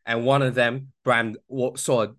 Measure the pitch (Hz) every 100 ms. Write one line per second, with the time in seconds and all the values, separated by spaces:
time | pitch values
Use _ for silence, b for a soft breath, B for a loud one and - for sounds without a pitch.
0 | - 117 120 139 131 123 120 131 135 _
1 | 127 117 113 110 _ 131 123 131 - 123
2 | 104